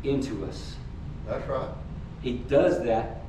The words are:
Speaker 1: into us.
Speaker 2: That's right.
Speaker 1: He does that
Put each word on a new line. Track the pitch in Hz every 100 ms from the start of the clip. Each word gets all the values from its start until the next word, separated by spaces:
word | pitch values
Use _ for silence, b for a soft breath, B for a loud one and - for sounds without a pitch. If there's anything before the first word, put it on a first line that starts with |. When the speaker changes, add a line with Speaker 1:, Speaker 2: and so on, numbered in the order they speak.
Speaker 1:
into | 135 139 - 104 -
us. | - - - - - - - -
Speaker 2:
That's | - -
right. | 131 - - - - - -
Speaker 1:
He | 131 117 -
does | 139 170 -
that | 117 110 - -